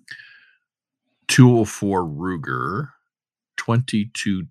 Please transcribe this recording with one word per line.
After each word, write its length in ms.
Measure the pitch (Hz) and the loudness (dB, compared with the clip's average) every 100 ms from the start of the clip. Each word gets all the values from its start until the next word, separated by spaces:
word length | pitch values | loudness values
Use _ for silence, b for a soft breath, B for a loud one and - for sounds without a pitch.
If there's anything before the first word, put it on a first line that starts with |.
| _ B B B B B B _ _ _ _ _ - | _ B B B B B B _ _ _ _ _ -2
two 320 | - 123 120 | 6 8 8
oh 60 | |
four 400 | 107 - 101 95 | 0 -4 -2 -2
Ruger, 840 | 85 73 90 90 69 64 65 98 147 _ _ _ _ _ _ - | -4 -6 -6 -6 -8 -8 -6 -8 -10 _ _ _ _ _ _ -12
twenty-two 920 | - 117 127 110 104 - - 95 80 | -2 0 0 -4 -4 -6 -4 -4 -6